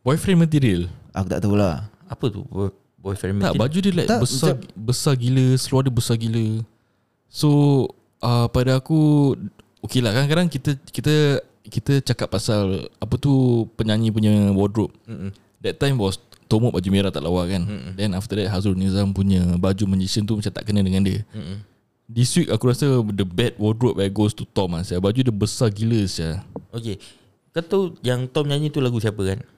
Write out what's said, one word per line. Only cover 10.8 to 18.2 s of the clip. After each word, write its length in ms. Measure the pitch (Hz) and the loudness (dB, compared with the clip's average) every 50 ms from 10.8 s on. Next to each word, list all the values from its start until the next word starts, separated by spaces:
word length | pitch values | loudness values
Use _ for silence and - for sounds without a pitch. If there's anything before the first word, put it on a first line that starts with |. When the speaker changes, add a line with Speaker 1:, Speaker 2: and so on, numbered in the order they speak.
| _ | _
Speaker 1:
kita, 300 | - - - 113 147 151 151 151 143 139 - - _ _ _ _ | -12 -10 -4 0 2 2 4 4 2 2 0 -4 _ _ _ _
kita 280 | - - 110 - - 139 139 135 | -8 -8 -6 -2 0 0 0 2
cakap 240 | - 123 - - - | 0 -4 -4 -4 -4
pasal, 540 | - 98 - - 110 104 101 95 95 92 - - _ | -4 -4 -2 0 0 0 2 0 -2 -4 -6 -10 _
apa 200 | _ - 110 123 | _ -6 -4 -4
tu, 160 | - - 143 139 135 131 123 120 117 113 101 _ | -2 0 2 2 4 4 4 2 2 0 -4 _
penyanyi 360 | - 113 107 107 110 113 110 | -4 -2 0 0 2 2 0
punya 200 | 104 110 107 107 107 104 101 101 98 | 2 2 4 4 4 4 4 4 4
wardrobe. 400 | 95 101 104 104 110 101 - - _ _ | 2 2 0 0 -2 -2 -2 -4 _ _
Speaker 3:
Mm-mm. 280 | - 113 - 90 98 98 _ _ _ _ _ | -16 -14 -12 -12 -12 -12 _ _ _ _ _
Speaker 1:
That 200 | - 101 87 - | -6 -6 -4 -2
time 180 | 143 139 135 | 0 0 0
was 240 | 127 101 95 92 - _ _ - _ _ | 2 0 -2 -2 -4 _ _ -20 _ _
Tomok 320 | _ 107 110 113 123 - | _ 2 2 2 2 0
baju 120 | 90 90 98 | 0 0 2
merah 180 | 95 98 101 98 | 2 2 2 0
tak 160 | 85 76 71 | -2 -4 -4
lawa 180 | 80 90 90 87 | -2 0 0 0
kan. 200 | 87 98 95 87 | 0 -2 -2 -2
Speaker 3:
Mm-mm. 280 | 101 107 - 62 78 95 | -4 -6 -8 -10 -12 -8
Speaker 1:
Then 180 | 95 101 107 90 | -4 -4 -2 -2
after 240 | 90 | -4